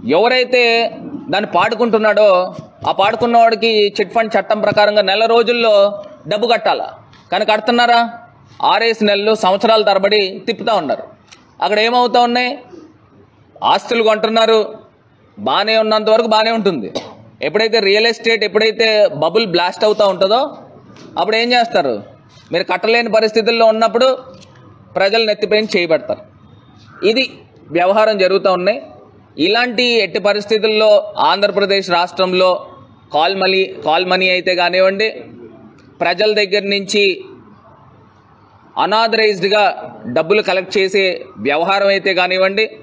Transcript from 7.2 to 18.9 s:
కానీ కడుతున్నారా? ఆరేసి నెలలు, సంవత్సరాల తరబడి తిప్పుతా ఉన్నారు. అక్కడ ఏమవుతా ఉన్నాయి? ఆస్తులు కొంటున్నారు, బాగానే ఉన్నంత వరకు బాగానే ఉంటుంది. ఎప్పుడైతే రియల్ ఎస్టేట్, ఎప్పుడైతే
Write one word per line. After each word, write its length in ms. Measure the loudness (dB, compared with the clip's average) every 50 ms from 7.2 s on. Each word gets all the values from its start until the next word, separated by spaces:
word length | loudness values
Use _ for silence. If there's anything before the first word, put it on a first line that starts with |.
| _ _
కానీ 140 | -4 -2 0 0
కడుతున్నారా? 480 | 0 0 0 0 2 2 4 4 4 2 2 -2 -6 -16 -20 -20 _ _ -20 _ -12 -4 -2 0
ఆరేసి 320 | 0 2 0 -2 -2 0 0 0
నెలలు, 240 | 0 0 0 0 0 0 0
సంవత్సరాల 380 | 0 0 0 2 2 2 2 2 2
తరబడి 320 | 2 2 2 2 2 0 0 -2 -6 -8 -8
తిప్పుతా 260 | -8 -8 -4 -2 -2 -2 -2
ఉన్నారు. 240 | -2 -2 -6 -6 -8 -18 -20 _ _ _ -20 _ _ _ _ -6 -4
అక్కడ 140 | -2 0 0 0
ఏమవుతా 340 | 2 2 2 0 2 2 2 2 2
ఉన్నాయి? 240 | 0 -2 -2 -4 -6 -10 -14 -20 -20 -20 -20 -20 _ _ _ _ _ -20 -20 _ _ _ _ _ _ -4 0 0
ఆస్తులు 300 | 0 0 0 -4 -2 0 2 2
కొంటున్నారు, 480 | 2 0 0 0 0 2 2 4 2 2 0 -2 -10 -18 -20 -20 _ _ _ _ _ _ _ _ _ -8 -4 -2
బాగానే 260 | -2 0 0 0 0 0 2
ఉన్నంత 240 | 2 0 0 2 2 2
వరకు 140 | 2 2 2 0
బాగానే 180 | 0 2 0 -2 0
ఉంటుంది. 300 | -2 -2 -2 -2 -8 -10 -12 -12 -14 -14 -20 -20 -20 -20 -14 _ -8
ఎప్పుడైతే 320 | -4 -2 0 0 2 0 0 2 2
రియల్ 200 | 2 2 2 0
ఎస్టేట్, 320 | -2 -2 -2 -2 0 0 -2 -2
ఎప్పుడైతే 400 | 0 0 0 0 0 0 0 2